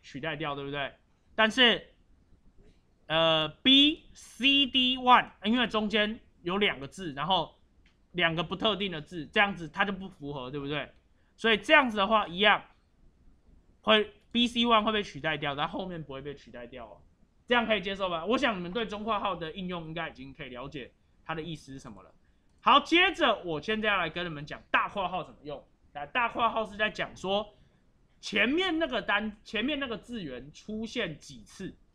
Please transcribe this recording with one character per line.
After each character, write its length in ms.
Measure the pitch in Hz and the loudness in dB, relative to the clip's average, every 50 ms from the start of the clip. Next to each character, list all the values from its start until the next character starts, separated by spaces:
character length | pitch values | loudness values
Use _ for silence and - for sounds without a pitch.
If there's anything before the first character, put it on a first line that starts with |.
| - | -20
取 160 | - - 139 | -16 -12 -8
代 160 | 147 160 156 | -6 -6 -4
掉， 180 | 147 156 147 143 | -4 -4 -4 -4
对 100 | 143 139 | -6 -6
不 60 | 139 | -6
对？ 240 | 143 143 139 120 - _ _ _ _ _ _ _ - | -4 -4 -6 -6 -8 _ _ _ _ _ _ _ 2
但 160 | - 220 220 | 4 4 4
是， 460 | - 247 247 233 202 160 - - _ _ _ _ - _ _ _ - _ _ - _ - - - - _ _ _ _ _ _ | 6 6 6 6 6 4 -2 -12 _ _ _ _ -20 _ _ _ -20 _ _ -20 _ -20 -20 -20 -20 _ _ _ _ _ _
呃 420 | - 156 160 165 165 160 156 156 151 - _ - | -2 0 2 4 4 4 2 0 -2 -4 _ 4
，B 400 | 262 262 277 285 294 320 - - - - | 6 8 8 8 6 2 -2 -10 -20 -20
C 540 | - - - - - 226 277 277 277 285 | -20 -20 -20 -8 -2 0 2 4 4 2
D 280 | 247 262 262 254 254 262 | 2 2 0 0 0 0
one， 340 | 254 254 247 247 214 - - - - - | 0 4 6 6 6 6 2 -8 -6 -2
因 140 | 208 233 | 0 2
为 80 | 254 240 | 2 0
中 240 | 196 - 220 214 208 | 0 0 -2 -2 0
间 300 | 202 214 208 208 226 - - _ _ _ - | 0 0 0 0 -2 -8 -14 _ _ _ -6
有 160 | 170 185 202 | -4 0 0
两 200 | 208 190 147 127 | 0 0 0 -2
个 80 | 139 | -8
字， 260 | 135 - - 190 160 131 | -14 -12 -10 -10 -10 -6
然 120 | 139 147 | -6 -2
后 340 | 170 190 175 151 - - _ _ _ _ _ _ _ _ _ _ _ | 0 2 0 0 -2 -8 _ _ _ _ _ _ _ _ _ _ _
两 240 | - 175 175 165 160 | -2 2 2 2 2
个 80 | 165 175 | 2 -2
不 120 | - 185 | -4 -4
特 200 | 180 - 220 202 | -2 0 0 0
定 160 | 180 202 196 | 0 -2 -4
的 100 | 170 151 | -4 -6
字， 240 | 147 - 180 170 143 | -10 -10 -10 -12 -8
这 140 | - - 214 | -2 2 2
样 160 | 202 202 190 | 2 2 0
子 120 | 160 170 | -6 -10
它 160 | 147 - 196 202 | -10 -4 -2 -2
就 80 | 196 | -2
不 160 | 196 185 190 | -2 -8 -8
符 240 | 190 - - 143 143 | -14 -14 -14 -12 -10
合， 200 | 143 139 123 127 | -10 -8 -10 -8
对 80 | 143 143 | -8 -8
不 80 | 139 | -6
对？ 240 | 139 151 147 127 - - _ _ _ _ _ _ _ _ | -4 -6 -6 -6 -8 -14 _ _ _ _ _ _ _ _
所 180 | - - 226 220 | -2 2 2 2
以 20 | |
这 180 | 208 - - 311 | 2 4 6 8
样 160 | 302 269 247 | 8 8 6
子 60 | 214 | 2
的 100 | 214 - | 0 2
话， 220 | 214 220 214 196 | 4 4 2 2
一 120 | 160 170 180 | 0 0 4
样 220 | 202 214 196 156 - - _ _ _ _ _ _ _ - _ _ _ - - _ _ _ - - _ _ _ _ | 6 6 6 4 2 -8 _ _ _ _ _ _ _ -20 _ _ _ -20 -20 _ _ _ -20 -20 _ _ _ _
会 320 | - 208 220 214 208 208 - _ _ _ | 2 4 4 4 4 0 -6 _ _ _
B 140 | - 233 240 | 0 0 2
C 160 | 233 240 240 | 2 2 0
one 220 | 233 240 226 214 208 | 2 4 4 4 4
会 80 | 226 | 2
被 100 | 214 208 | 0 -2
取 200 | 196 - - 143 | -2 -4 -8 -6
代 160 | 131 160 156 | -4 -4 -4
掉， 180 | 147 151 143 139 | -2 -4 -4 -4
但 100 | 139 151 | -4 -4
后 200 | 170 - - 196 | -4 -4 -6 -8
面 180 | 185 175 160 151 | -8 -8 -10 -10
不 80 | - | -10
会 100 | 135 135 | -12 -12
被 140 | 135 147 139 | -10 -12 -14
取 160 | - - 120 | -14 -16 -18
代 160 | 113 120 120 | -16 -16 -16
掉 180 | 120 127 123 117 | -14 -14 -16 -16
哦。 160 | 107 101 - - _ _ _ _ _ _ _ _ | -16 -18 -20 -20 _ _ _ _ _ _ _ _
这 80 | - 240 | 0 0
样 100 | 240 226 | 2 2
可 80 | 220 220 | 2 0
以 80 | 202 | 0
接 140 | 180 196 196 | -2 -4 -6
受 140 | 185 196 185 | -4 -4 -4
吧？ 160 | 175 160 165 | -4 -4 -2
我 120 | 196 240 | 0 0
想 180 | 247 285 247 214 | 0 0 0 -2
你 60 | 180 | -2
们 100 | 175 175 | -6 -6
对 140 | 180 240 226 | -4 -6 -6
中 200 | 185 208 202 208 | -6 -6 -8 -4
括 120 | 226 220 | -4 -4
号 180 | 202 226 202 180 | -2 -2 -4 -4
的 160 | 165 170 160 156 | -4 -8 -10 -8
应 140 | 196 185 | -8 -8
用 180 | 180 180 170 160 | -8 -8 -8 -8
应 80 | 156 160 | -10 -8
该 160 | 170 165 151 | -8 -8 -8
已 40 | 110 | -10
经 200 | 120 131 139 131 | -14 -16 -16 -14
可 120 | - 147 | -14 -14
以 40 | 127 | -14
了 180 | 123 120 131 | -12 -12 -12
解 260 | 143 - 143 117 104 _ _ _ _ _ _ _ | -12 -12 -12 -14 -14 _ _ _ _ _ _ _
它 80 | - 160 | -10 -8
的 80 | 160 | -8
意 140 | 156 175 160 | -8 -10 -10
思 160 | - - - | -12 -14 -16
是 80 | 135 135 | -16 -16
什 100 | - 131 | -16 -16
么 140 | 107 95 92 | -18 -18 -20
了。 100 | 80 _ _ _ _ _ _ _ _ _ _ | -20 _ _ _ _ _ _ _ _ _ _
好， 200 | - 208 247 285 | 4 6 6 6
接 300 | 277 - 320 339 370 392 320 | 6 6 6 6 6 6 4
着 280 | - 311 247 208 - - | 2 2 2 2 2 -2
我 160 | 175 160 147 | -6 -6 -4
现 220 | 147 214 220 220 | -2 -2 -2 0
在 60 | 214 | 0
要 100 | 214 202 | 0 0
来 120 | 190 170 160 | 0 0 -2
跟 140 | 160 180 180 | -4 -6 -6
你 40 | 175 | -6
们 160 | 156 143 147 | -6 -10 -10
讲 160 | 143 139 117 - - | -12 -14 -14 -8 0
大 200 | - 240 208 180 | 0 0 0 0
括 180 | - 208 185 | -4 -4 -4
号 160 | 175 185 175 147 | -2 -4 -6 -8
怎 100 | 131 110 | -8 -14
么 60 | - 135 | -16 -12
用。 220 | 147 143 127 - _ _ _ _ - - | -12 -12 -12 -12 _ _ _ _ -16 -12
那 120 | 143 147 | -12 -10
大 220 | 143 - 254 240 | -4 -2 0 0
括 200 | 226 - - 233 226 | 0 0 0 0 0
号 160 | 202 226 220 | 0 0 -4
是 100 | 196 208 | -4 -2
在 140 | 202 214 214 | -2 -2 -2
讲 260 | - - 165 - - | -2 -4 -8 -8 -8
说， 420 | - - 185 196 208 220 - - _ - _ _ _ _ _ _ _ _ _ _ _ | -8 -4 -2 -2 -2 -2 -4 -12 _ -20 _ _ _ _ _ _ _ _ _ _ _
前 280 | - - 208 208 208 | -10 -4 0 2 2
面 300 | 233 285 349 381 370 320 | 2 2 0 0 0 0
那 80 | 320 330 | -2 -2
个 160 | 269 254 208 | -2 -2 -4
单， 360 | - - 202 208 214 214 208 - - | -2 0 -2 0 -2 -4 -8 -10 -14
前 180 | - - 214 226 | -8 -6 -4 -2
面 160 | 277 302 277 | -2 -2 -4
那 80 | 285 | -4
个 100 | 247 226 | -6 -8
字 240 | - - - 240 226 | -10 -10 -12 -12 -10
元 300 | 175 139 127 123 131 147 | -10 -10 -10 -12 -14 -16
出 340 | 156 - - - 214 214 226 | -20 -20 -12 -10 -8 -8 -8
现 320 | 220 - 247 214 170 151 | -6 -4 -4 -4 -4 -6
几 240 | 139 - - 139 117 104 | -12 -16 -20 -20 -20 -20
次， 300 | - - - 190 156 - _ _ _ _ | -20 -16 -12 -12 -12 -12 _ _ _ _